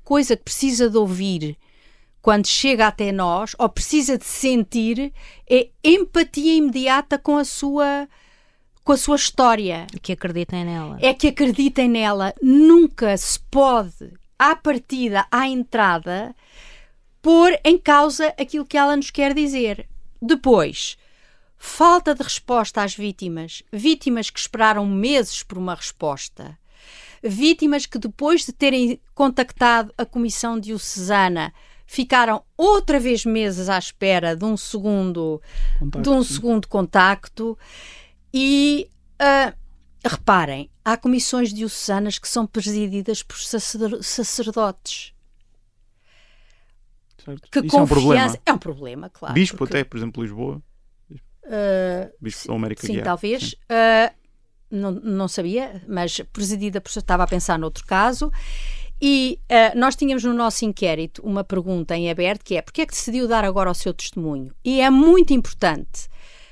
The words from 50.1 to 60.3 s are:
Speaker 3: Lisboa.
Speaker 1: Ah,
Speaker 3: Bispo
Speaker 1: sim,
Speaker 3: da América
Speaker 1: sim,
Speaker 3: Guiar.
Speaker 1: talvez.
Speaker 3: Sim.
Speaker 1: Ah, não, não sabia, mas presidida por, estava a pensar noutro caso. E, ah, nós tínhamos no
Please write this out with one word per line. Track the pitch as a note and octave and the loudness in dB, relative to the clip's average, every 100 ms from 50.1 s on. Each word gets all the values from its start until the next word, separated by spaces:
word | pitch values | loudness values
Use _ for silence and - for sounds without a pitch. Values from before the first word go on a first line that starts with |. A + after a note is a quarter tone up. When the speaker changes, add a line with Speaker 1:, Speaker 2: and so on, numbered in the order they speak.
| A2 | -8
Speaker 3:
Lisboa. | A2+ G#2 C3 C#3+ - _ _ _ _ C#3+ - - | -10 -8 -10 -10 -16 _ _ _ _ -20 -20 -20
Speaker 1:
Ah, | C#4+ G#3+ G3+ F#3+ F#3 F3+ F#3+ _ | -10 -4 -2 0 -2 -6 -10 _
Speaker 3:
Bispo | A2+ - | -12 -12
Speaker 1:
sim, | - | -8
Speaker 3:
da | |
América | A2+ A2 G#2+ - | -6 -6 -6 -6
Speaker 1:
sim, | |
Speaker 3:
Guiar. | A2+ | -6
Speaker 1:
talvez. | A2+ F3+ G3+ B3+ A#3+ | -4 -4 -4 -6 -6
Speaker 3:
Sim. | - - | -12 -4
Speaker 1:
Ah, | A3+ A3+ A3 A3+ - _ _ _ _ _ | 2 4 4 2 -2 _ _ _ _ _
não, | G3+ G3 | -6 -4
não | F#3 A3 G3 F#3+ | -6 -4 -4 -4
sabia, | - F3 A3 B3+ F#3+ - | -4 -4 -4 -6 -12 -10
mas | F#3 F3 - - | -6 -6 -6 -12
presidida | - G3 G3+ G#3 F#3+ | -8 -6 -4 -6 -8
por, | - | -8
estava | - - F3+ | -10 0 2
a | F3+ | 2
pensar | F3+ - E3 | 0 0 -2
noutro | D#3+ - - | -4 -8 -2
caso. | F#3+ A3+ B3 D4+ - - - - - - - | 2 2 0 -2 -2 -4 -6 -6 -6 -8 -2
E, | C#4 C#4 C4 - - | 2 2 0 -4 2
ah, | A#3+ A3+ | 4 4
nós | A#3+ C4 | 4 0
tínhamos | C4 C#4 C4 | 0 -2 0
no | A#3+ | -2